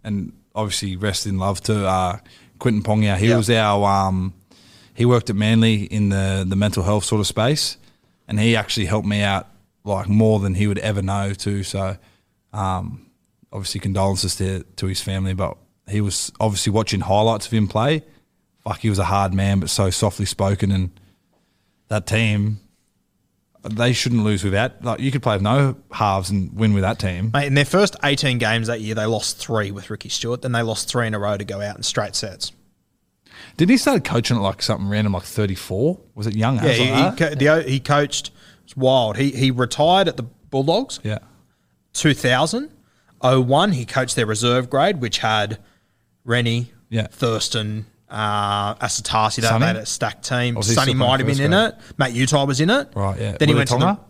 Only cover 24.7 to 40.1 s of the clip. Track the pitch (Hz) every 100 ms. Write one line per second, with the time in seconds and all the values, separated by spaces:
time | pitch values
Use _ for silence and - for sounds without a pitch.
24.7 | - 120 113 135 135 113 104 101 127 139
25.7 | 127 _ - 107 98 92 101 92 - 110
26.7 | 101 95 113 101 87 107 127 143 139 143
27.7 | 180 202 - 143 143 139 123 113 113 110
28.7 | 117 107 110 107 110 - - - 113 101
29.7 | 98 92 107 - - 117 123 131 120 113
30.7 | 110 - 123 117 107 101 101 98 98 104
31.7 | 101 110 - 104 101 104 92 - - _
32.7 | _ _ _ _ _ _ - - - 175
33.7 | 254 - 247 - 117 - 120 98 98 -
34.7 | 110 98 104 107 92 - - 104 95 -
35.7 | 92 139 180 - - 107 107 113 135 156
36.7 | 117 127 131 170 - 160 147 139 160 143
37.7 | 135 - 147 147 - - - - - _
38.7 | - 131 131 113 101 139 127 135 123 123
39.7 | - 151 185 180